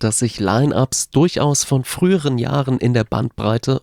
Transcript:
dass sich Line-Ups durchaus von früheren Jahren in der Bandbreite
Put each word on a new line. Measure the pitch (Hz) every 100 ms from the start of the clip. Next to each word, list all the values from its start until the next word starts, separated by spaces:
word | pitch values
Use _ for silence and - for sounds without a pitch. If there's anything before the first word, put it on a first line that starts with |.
dass | 110 -
sich | 117 -
Line-Ups | 98 107 147 107 131 - -
durchaus | 139 175 - 147 143
von | - 135
früheren | 131 - 180 190 143 123
Jahren | 120 143 131 127
in | 123
der | 120
Bandbreite | 110 110 110 - 107 113 - 131